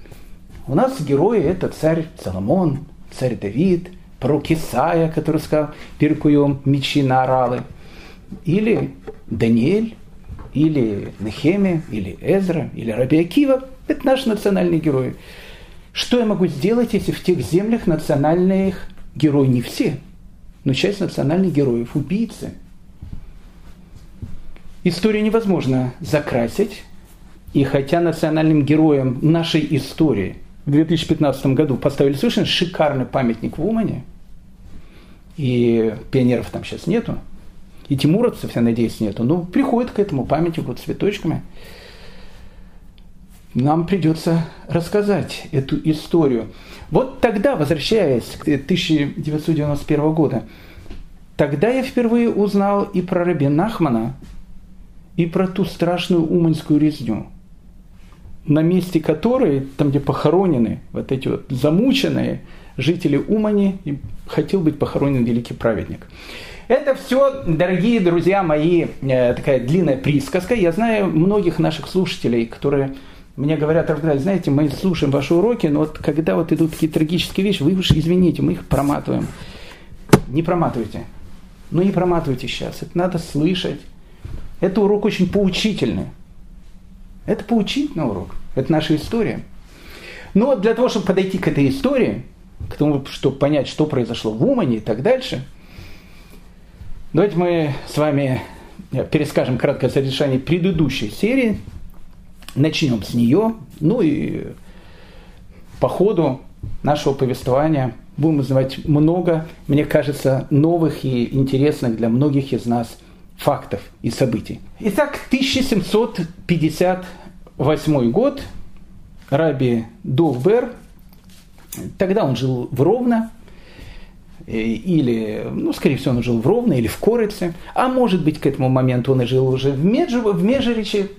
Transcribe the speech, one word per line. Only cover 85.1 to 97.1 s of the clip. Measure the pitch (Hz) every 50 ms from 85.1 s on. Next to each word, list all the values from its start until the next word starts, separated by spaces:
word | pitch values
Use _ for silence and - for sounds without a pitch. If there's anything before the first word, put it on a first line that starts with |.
| 202 - 185 180
поучительный. | - 202 202 185 180 - - 220 196 - 139 113 - 95 - - - - - - - - - - - - - - - - - - - - - - - - -
Это | - - - -
поучительный | - 233 226 190 - - 269 294 294 - 160 151
урок. | 117 101 92 92 - - - - - -
Это | 131 131 - 160
наша | 156 156 - 156
история. | 151 - - - 233 208 143 107 - - - - - - - - - - - - - - - - - - - -
Но | 190 226 285 269
для | 202 185 226 220
того, | 226 254 247
чтобы | - 214 165
подойти | - 180 190 185 190 - 180
к | -
этой | 165 - 143 143 131
истории, | - - - 254 285 254 202 120 98 127 - - - - - - - - - -
к | -
тому, | - 147 151 147 139 135
чтобы | - - - - 139 131
понять, | 135 139 143 151 143 123 -
что | - - 156
произошло | 151 143 131 120 110 120 107 - 110 107
в | 113 147
Умане | 247 285 247 185 127 117 110
и |
так | 107 120 107 110 139
дальше, | 208 262 262 - - - 131 135 - - - - - - - - - - - - - - - - - - - - - - - - - - - - - - - - -